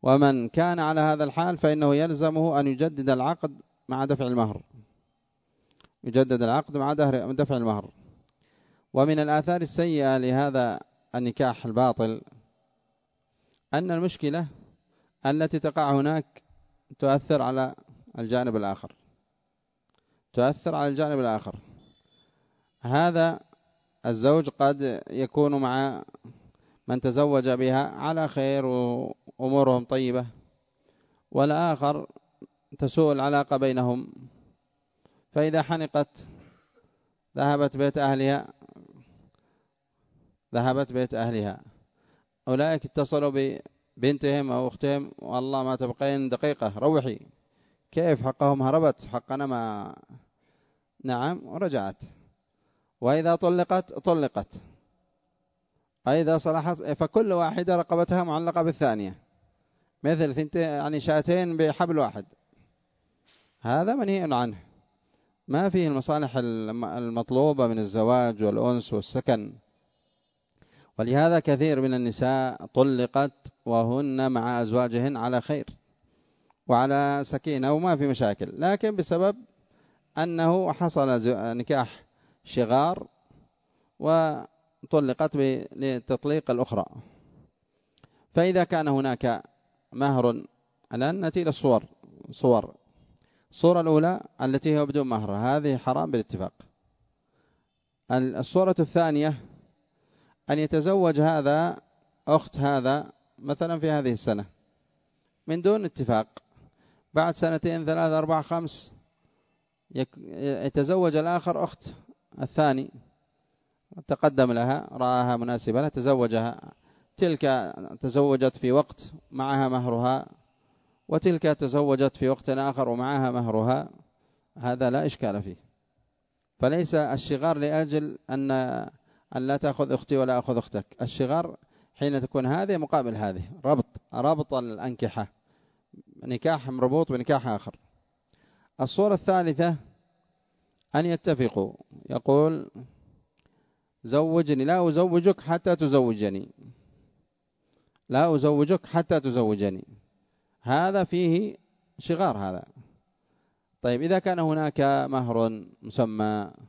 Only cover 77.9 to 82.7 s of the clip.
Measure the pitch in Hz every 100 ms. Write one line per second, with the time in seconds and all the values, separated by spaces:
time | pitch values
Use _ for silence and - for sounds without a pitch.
77.9 | 156 143 127 117 98 95 92 170 202 214
78.9 | 208 156 170 190 214 240 _ _ _ _
79.9 | _ _ - 170 165 165 180 185 151 175
80.9 | 160 135 123 113 113 113 117 120 143 120
81.9 | - _ _ _ _ - - 113